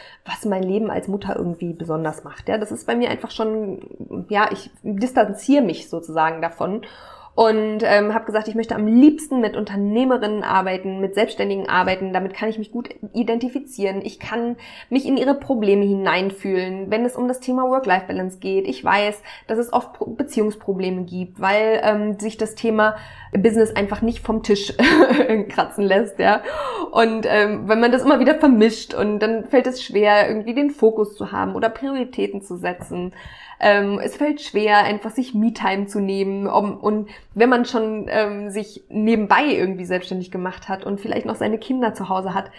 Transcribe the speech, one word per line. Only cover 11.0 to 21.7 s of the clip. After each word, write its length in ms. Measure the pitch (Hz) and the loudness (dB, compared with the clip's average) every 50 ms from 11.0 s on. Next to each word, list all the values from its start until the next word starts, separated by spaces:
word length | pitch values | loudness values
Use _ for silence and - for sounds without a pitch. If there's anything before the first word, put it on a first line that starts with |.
mit 140 | 190 190 190 | -4 -2 0
Selbstständigen 540 | 202 214 226 - - 196 202 196 196 - - | 0 0 0 0 -4 -4 -2 -2 -4 -2 0
arbeiten. 460 | - 180 180 190 190 190 196 190 185 | 0 2 2 2 0 -2 -4 -2 -2
Damit 180 | 185 190 190 190 | -2 -4 -4 -6
kann 160 | - 214 220 | -4 -4 -4
ich 100 | 220 220 | -4 -6
mich 140 | 214 - - | -8 -8 -8
gut 160 | 233 247 - - - - 208 - | -10 -10 -10 -12 -14 -16 -8 -4
identifizieren. 880 | 220 240 - 233 233 240 247 - 277 277 - - - 196 190 190 196 196 | -4 -2 0 -2 -2 -2 -4 -6 -6 -10 -10 -8 -4 -4 -2 -2 -4 -6
Ich 160 | 214 - - | -8 -12 -12
kann 380 | - - 220 233 233 240 240 233 - - - - - _ | -12 -8 -6 -4 -4 -4 -6 -8 -12 -18 -20 -20 -12 _
mich 180 | 240 269 277 | -2 -2 0
in 120 | - 269 262 | 2 0 2
ihre 160 | - 262 277 | 2 2 0
Probleme 500 | 277 - - 269 233 214 202 202 202 202 | 0 0 -4 -2 0 4 4 4 4 4
hineinfühlen, 1080 | 202 202 196 196 185 160 180 185 196 190 - - 202 190 185 185 185 185 190 196 190 | 2 2 2 2 0 2 2 0 -2 -4 -4 -4 -2 -2 -2 -2 -4 -6 -8 -6 -4
wenn 140 | 208 220 240 | -2 0 0
es 100 | 247 247 | -2 -2
um 140 | - 247 247 | -2 -2 -2
das 120 | 254 254 | -4 -4
Thema 240 | - - 254 254 254 | -4 -4 -2 0 0
Work-Life-Balance 720 | 254 254 262 262 202 185 190 190 190 185 185 185 185 185 - | 2 0 0 2 2 2 0 0 -4 -6 -6 -6 -6 -8 -8
geht. 280 | - 190 190 190 190 | -6 -2 -2 0 0
Ich 160 | - - - - | -2 -6 -4 -2
weiß, 400 | - 185 202 208 208 208 208 - - - - - - | 0 2 2 2 0 -2 -6 -12 -18 -20 -20 -8 -4
dass 100 | 220 220 | -2 -2
es 120 | 240 233 | -2 0
oft 220 | - 247 - - - | -2 -2 -2 -4 -8
Pro-, 140 | - - | -10 -10
Beziehungsprobleme 960 | - 233 - - - - 226 208 214 208 - - - 196 185 190 185 185 185 185 | -8 -6 -8 -8 -4 -2 0 0 0 -2 -6 -6 -6 -4 -2 -2 -4 -4 -4 -6
gibt, 360 | 175 175 180 185 180 - - | -8 -8 -8 -8 -10 -8 -4
weil, 440 | 196 190 202 208 220 220 | -2 0 2 2 2 2